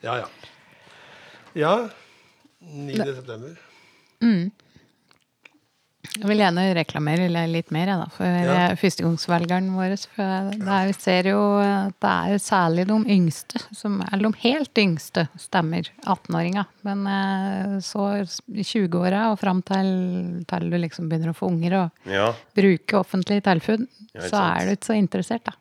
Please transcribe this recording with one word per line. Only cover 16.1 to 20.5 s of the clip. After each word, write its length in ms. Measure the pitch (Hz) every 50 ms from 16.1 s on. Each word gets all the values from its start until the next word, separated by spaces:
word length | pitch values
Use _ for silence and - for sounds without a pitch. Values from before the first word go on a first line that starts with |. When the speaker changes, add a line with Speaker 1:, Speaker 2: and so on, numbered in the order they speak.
| 147 - _ - 175 165 170 175 185 202 202 - _ _ _
Speaker 2:
Men, 240 | 208 196 202 196 196
eh, 680 | 196 196 196 196 196 190 190 196 196 196 190 202 196 196
så 260 | 180 - - 214 202 202 202 202
s-, 220 | 202 175 - - -
i 160 | - 233 214
tjue-åra 680 | 196 - - 233 202 180 165 175 180 180 190 202 220 226
og 100 | 214 196
fram 220 | - 202 185 185 180
til, 840 | - 196 190 190 190 190 185 185 180 180 180 180 175 175 175 175
til 240 | -